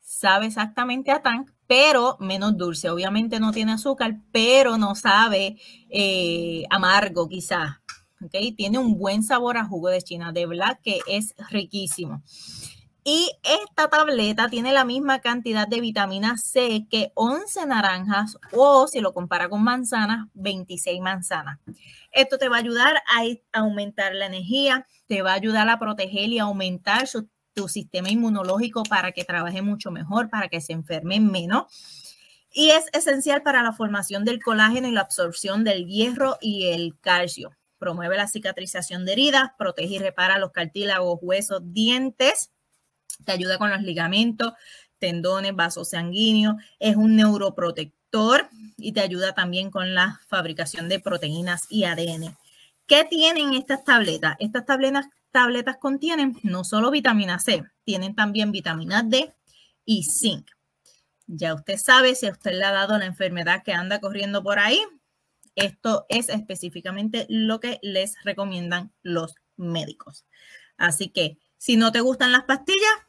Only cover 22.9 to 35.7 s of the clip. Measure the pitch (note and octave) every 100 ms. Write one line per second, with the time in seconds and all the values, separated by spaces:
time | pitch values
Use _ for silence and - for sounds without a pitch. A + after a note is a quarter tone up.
22.9 | D4+ - A#3 A#3 A#3+ _ A3+ G#3+ G#3 G3+
23.9 | G#3 G3 F#3+ G3 F#3 F3+ C4 C#4 C4 C4
24.9 | _ _ G3+ F#3 F#3+ G#3+ G#3+ A3 A#3 A3
25.9 | G#3+ F#3+ G3 G#3 A#3 G#3 G3+ F#3+ F3+ -
26.9 | G#3+ C4 A#3 A3 _ _ - F#3+ - G#3+
27.9 | F#3 F#3 A3 A3+ G#3 F#3 G3 A#3+ A3+ A3
28.9 | G3 F#3 F#3 F3+ F3 E3+ F#3+ G3+ G#3 G#3
29.9 | E3 E3 G#3 G#3+ G#3+ F#3+ E3+ E3 E3 D3+
30.9 | D#3+ D#3+ G3+ G#3+ F#3 E3+ A3+ F4 - -
31.9 | - - - _ _ _ - D#4 D#4 D#4+
32.9 | D4+ E4+ C#4 D4 C#4+ C#4+ C4 A#3 A3 G#3+
33.9 | G3+ G3 G3+ G#3+ A#3+ - G#3+ G#3+ A#3+ B3+
34.9 | A3+ F#3+ - F3 F3 G3 G3+ A3